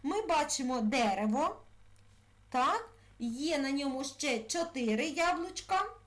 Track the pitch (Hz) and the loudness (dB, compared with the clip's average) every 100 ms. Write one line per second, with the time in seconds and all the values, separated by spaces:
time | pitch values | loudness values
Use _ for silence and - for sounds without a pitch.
0 | 277 403 381 320 294 - 254 254 214 262 | -2 -2 2 2 2 -2 0 2 2 4
1 | 220 190 214 240 330 - - - - - | 2 2 2 2 0 -2 -16 -20 -20 -20
2 | - - - - - 247 269 440 466 - | -20 -20 -20 -20 -6 0 2 2 -4 -16
3 | - - 233 240 302 294 269 277 277 262 | -20 -8 -6 -4 -2 0 0 0 -2 -2
4 | 277 - 294 226 220 240 240 269 233 214 | -6 -4 -2 -2 -2 -2 -2 0 0 2
5 | 311 294 339 359 359 - - 381 415 - | 0 0 2 2 -4 -8 -2 0 0 -6